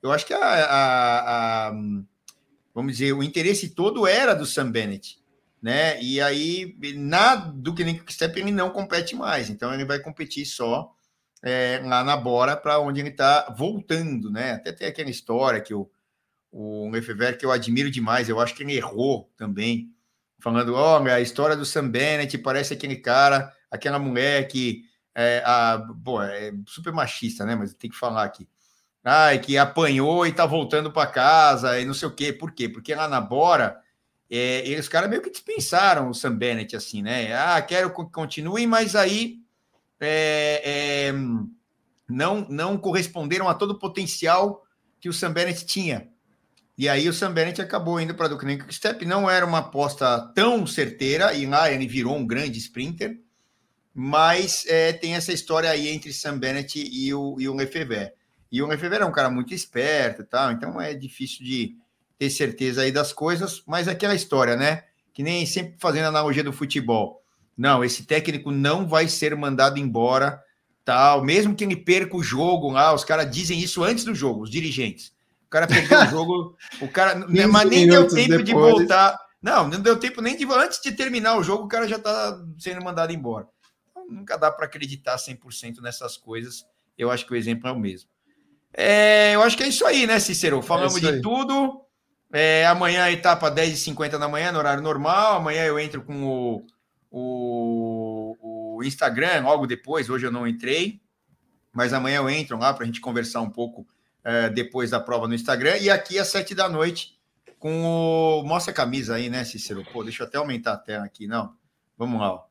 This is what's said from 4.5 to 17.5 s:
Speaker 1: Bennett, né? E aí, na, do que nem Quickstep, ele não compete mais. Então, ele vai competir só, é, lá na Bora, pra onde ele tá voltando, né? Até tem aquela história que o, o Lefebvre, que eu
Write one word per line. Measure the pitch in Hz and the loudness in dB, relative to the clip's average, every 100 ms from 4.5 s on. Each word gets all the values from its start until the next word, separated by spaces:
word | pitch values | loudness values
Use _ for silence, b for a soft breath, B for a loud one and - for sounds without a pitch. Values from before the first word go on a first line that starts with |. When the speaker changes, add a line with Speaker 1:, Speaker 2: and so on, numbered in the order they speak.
| - 131 | -4 -2
Speaker 1:
Bennett, | 117 107 98 - - _ _ _ _ | -2 -4 -6 -12 -20 _ _ _ _
né? | 113 131 160 139 | -4 0 0 0
E | 123 135 | -4 0
aí, | 143 143 156 180 180 - 143 143 | 0 0 -2 -4 -8 -12 -12 -8
na, | 143 170 220 | -2 4 6
do | 254 170 139 131 | 4 -2 -8 -8
que | 170 | -4
nem | 170 165 | -4 -4
Quickstep, | - - 165 170 | -8 -4 -4 -2
ele | 196 | -2
não | 202 185 | 0 -2
compete | 190 - 170 170 - | -4 -4 -4 -4 -6
mais. | - 156 107 | -4 -2 -4
Então, | 104 120 | -6 -6
ele | 135 | -6
vai | 139 143 | -4 -6
competir | 143 151 156 - 143 | -6 -12 -12 -10 -10
só, | - 120 123 160 _ _ _ _ _ | -6 -2 -2 -6 _ _ _ _ _
é, | 123 127 127 127 | -4 -2 0 -2
lá | 131 123 | 0 0
na | 131 143 | 2 0
Bora, | 123 123 127 147 | 0 2 2 0
pra | 147 151 | 0 0
onde | 143 139 | 0 -4
ele | 143 | -6
tá | 139 139 147 - 113 | 2 4 4 2 -6
voltando, | 156 214 - 165 165 131 104 | -6 -6 -4 -4 -2 -6 -6
né? | 104 127 | -6 -6
Até | 113 - | -6 -10
tem | - 180 | -8 -8
aquela | - 143 | -8 -10
história | 120 - 117 135 113 | -10 -4 0 2 0
que | - | -4
o, | 104 98 _ _ _ _ _ _ | -8 -8 _ _ _ _ _ _
o | - 107 107 107 | -14 -12 -10 -6
Lefebvre, | 113 117 104 120 123 | -6 -6 -4 -4 -2
que | |
eu | 135 | -2